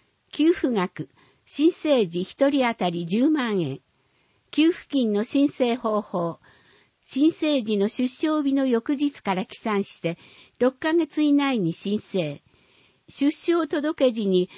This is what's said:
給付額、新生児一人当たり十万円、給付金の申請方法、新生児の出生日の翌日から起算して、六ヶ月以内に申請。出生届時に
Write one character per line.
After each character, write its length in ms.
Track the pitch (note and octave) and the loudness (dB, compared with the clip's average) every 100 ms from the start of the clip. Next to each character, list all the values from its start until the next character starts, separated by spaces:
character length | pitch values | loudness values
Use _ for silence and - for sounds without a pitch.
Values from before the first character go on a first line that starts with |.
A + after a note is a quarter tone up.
| _ _ _ | _ _ _
給 200 | - D#4 | 0 2
付 180 | F4+ C4 | 2 0
額、 400 | A3 F3+ - - _ _ _ - | 0 -2 -6 -14 _ _ _ -12
新 260 | - D#4+ | 0 0
生 360 | - D#4 C4 F#3 | 2 2 2 2
児 160 | F3 | -4
一 260 | F#3 - C#4 | -6 0 2
人 180 | C#4 B3 | 2 0
当 60 | |
た 160 | A3+ F3+ | 0 -2
り 160 | E3+ E3 | -4 -2
十 240 | G#3 C#4 | 0 2
万 320 | D4+ A#3+ G3 | 2 0 0
円、 180 | D3 C3+ _ _ _ _ _ _ _ | -2 -4 _ _ _ _ _ _ _
給 220 | - D#4+ | 2 2
付 160 | F4+ - | 2 -2
金 260 | C#4 A3+ | 0 0
の 100 | G3+ | 0
申 240 | A#3 C#4 C#4+ | 0 2 2
請 280 | - B3 B3 | 2 -2 0
方 260 | A3+ G#3+ | -2 -4
法、 380 | G#3+ F3+ E3+ D#3 _ _ _ _ _ _ | -4 -4 -4 -8 _ _ _ _ _ _
新 280 | - B3+ D4+ | -8 0 2
生 300 | - D#4 C#4+ | 2 0 0
児 160 | G#3+ G#3 | 0 0
の 100 | G#3 | 0
出 200 | - B3+ | 0 -4
生 360 | - D#4 D#4 | -2 0 0
日 100 | C#4 | 0
の 120 | C4+ C4+ | 0 2
翌 300 | A3+ - C#4+ | 0 0 -2
日 260 | D4 - | -2 -4
か 140 | G3+ F3+ | -4 -4
ら 100 | A3+ | -6
起 140 | - | -8
算 240 | A3+ G3+ | -4 -2
し 180 | G3+ - | -4 -6
て、 160 | E3 E3+ - - - - | -6 -6 -14 -20 -16 -2
六 180 | B3 B3+ | -2 0
ヶ 160 | D#4+ | 0
月 280 | E4+ D4+ - | 0 0 0
以 120 | D4+ | 2
内 260 | C#4+ C#4 B3 | 2 2 0
に 120 | E3 | -2
申 260 | E3+ G3 G#3+ | -4 -4 -6
請。 440 | - F#3+ D3+ C#3+ _ _ _ _ _ _ - | -4 -4 -4 -8 _ _ _ _ _ _ -14
出 220 | - C#4 | -2 0
生 360 | - - E4+ D#4+ | 0 0 0 0
届 460 | D#4+ D4 D#4+ C4 | -2 -2 2 2
時 140 | A3 G3 | 2 2
に 220 | F#3 F3+ | 2 0